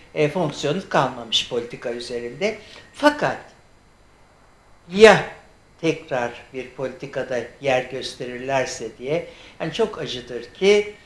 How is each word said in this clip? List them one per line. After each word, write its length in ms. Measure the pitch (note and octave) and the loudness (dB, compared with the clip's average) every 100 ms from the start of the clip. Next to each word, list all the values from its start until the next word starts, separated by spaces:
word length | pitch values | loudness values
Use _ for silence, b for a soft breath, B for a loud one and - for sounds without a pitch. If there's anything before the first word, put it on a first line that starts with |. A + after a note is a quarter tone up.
| B | B
e, 140 | - D3 | 0 0
fonksiyonu 600 | F#3 D#3 - C#3+ F3 - | 2 -2 0 -2 -2 0
kalmamış 600 | E3+ C3 B2 A2+ - - | 2 2 -2 -2 -2 0
politika 440 | A#2+ A#2 B2+ B2+ | -4 -4 -8 -8
üzerinde. 640 | A#2+ A#2+ A#2+ A#2+ C#3 G3+ A3 B B B | -8 -6 -8 -8 -4 -4 -4 B B B
Fakat 460 | - D4 D4 C#3+ A#2 - - - - _ - - - - - - - - - E3+ | 2 2 4 -2 -2 -12 -20 -20 -20 _ -20 -20 -20 -20 -20 -20 -20 -20 -20 -4
ya 320 | F#3+ G#3+ E3 - - - - _ - | 8 10 10 2 -12 -20 -20 _ -4
tekrar 520 | E3 D3 - C3 A#2+ - - | -2 -2 -4 -2 -2 -6 -14
bir 160 | C3 B2 | -12 -12
politikada 720 | - B2+ B2 C3+ C3+ B2+ B2 A#2 - | -8 -8 -8 -8 -6 -4 -4 -6 -4
yer 240 | C3+ B2+ | 0 0
gösterirlerse 1120 | - C3 A#2+ - B2 B2 C3 C3+ - - A2+ - | 0 -8 -10 -8 -10 -8 -2 0 0 -6 -10 -8
diye, 280 | B2 E3+ E3 B B B | -4 -4 -4 B B B
yani 120 | E3 | -6
çok 260 | F#3+ G#3+ - | -2 -2 -2
acıdır 560 | D3 B2+ A#2 A#2+ A#2+ | -8 -8 -8 -10 -10
ki 400 | - F#3+ G#3 G#3 - | 0 4 4 2 -10